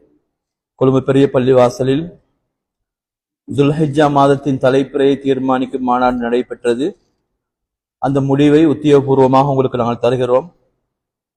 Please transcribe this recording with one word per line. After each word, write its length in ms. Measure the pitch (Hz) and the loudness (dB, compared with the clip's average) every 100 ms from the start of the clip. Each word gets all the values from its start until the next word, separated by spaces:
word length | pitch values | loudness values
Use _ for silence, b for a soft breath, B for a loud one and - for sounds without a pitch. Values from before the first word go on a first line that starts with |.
| _ _ _ _ _ _ _ | _ _ _ _ _ _ _
கொழும்பு 280 | - 131 131 | -2 0 0
பெரிய 260 | 131 135 139 | 0 2 2
பள்ளிவாசலில் 800 | 139 127 127 123 123 131 135 170 - _ _ _ _ _ _ _ _ _ _ _ _ - | 2 2 4 2 0 -2 -2 -4 -14 _ _ _ _ _ _ _ _ _ _ _ _ -12
துல்ஹிஜ்ஜா 560 | 123 143 151 156 139 147 | -2 -2 0 -2 0 0
மாதத்தின் 480 | 143 139 139 147 131 | 2 2 0 -2 -2
தலைப்பிறையை 600 | 131 135 131 143 139 139 | 0 0 -2 -2 0 0
தீர்மானிக்கும் 640 | 139 131 131 127 127 131 | -2 -2 -2 -4 -4 -6
மாநாடு 340 | 127 123 123 123 | -4 0 0 -2
நடைபெற்றது. 800 | 117 123 123 120 120 120 160 202 _ _ _ _ _ _ _ _ _ - | -2 -4 -4 -6 -4 -2 -4 -8 _ _ _ _ _ _ _ _ _ -8
அந்த 220 | 135 139 | -4 -2
முடிவை 460 | 135 139 147 147 160 | -2 0 2 4 2
உத்தியோகபூர்வமாக 840 | 139 151 143 131 135 131 131 143 | 0 2 2 2 2 2 2 0
உங்களுக்கு 300 | 135 131 131 | 0 -2 -2
நாங்கள் 200 | 117 117 | -4 -2
தருகிறோம். 540 | 117 127 123 127 170 _ _ _ _ _ _ _ _ | -2 -2 0 -2 -2 _ _ _ _ _ _ _ _